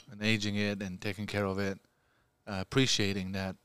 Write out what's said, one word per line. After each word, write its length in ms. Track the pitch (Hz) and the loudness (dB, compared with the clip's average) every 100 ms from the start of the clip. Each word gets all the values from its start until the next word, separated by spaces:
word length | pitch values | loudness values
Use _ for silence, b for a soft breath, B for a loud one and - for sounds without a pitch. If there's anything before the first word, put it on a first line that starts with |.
| - | -14
and 100 | 104 | -2
aging 340 | 107 110 104 101 | 2 2 2 2
it 260 | 104 101 | 0 0
and 180 | 98 90 | -4 -4
taking 260 | 107 98 101 | -4 -4 -2
care 200 | 101 98 | 0 0
of 120 | 95 | 0
it, 200 | 98 95 _ _ _ _ _ _ - | -2 -4 _ _ _ _ _ _ -8
uh, 120 | 98 | -6
appreciating 720 | 95 135 131 - 101 98 92 | -2 2 4 4 2 0 -2
that 240 | 98 95 - | -2 -4 -6